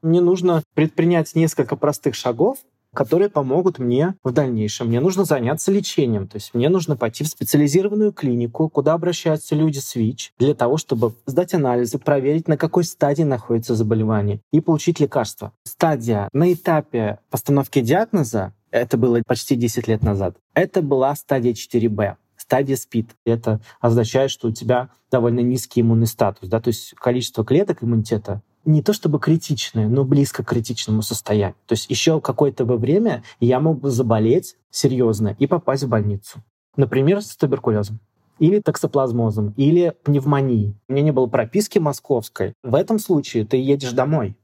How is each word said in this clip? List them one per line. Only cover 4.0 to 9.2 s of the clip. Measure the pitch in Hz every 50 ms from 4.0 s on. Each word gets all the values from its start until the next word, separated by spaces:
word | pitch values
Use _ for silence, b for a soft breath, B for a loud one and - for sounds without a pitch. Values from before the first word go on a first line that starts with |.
| 151 180 190 - _
в | 131
дальнейшем. | 120 151 147 131 120 110 107 104 - - 127 113
Мне | 113 120
нужно | 139 185 185 180 196
заняться | 156 156 135 117 120 151 156 - -
лечением, | 196 202 202 - - - 147 120 113 104 98 95
то | - 107
есть | - - _
мне | 120 120 151
нужно | 180 190 160 160 151
пойти | 113 120 113 - - 147
в | 156
специализированную | - - - - - 147 151 143 139 180 190 208 202 208 214 208
клинику, | 202 - - 139 120 120 120 117 117 - 160 156
куда | _ - 143 147 160
обращаются | 165 165 175 170 -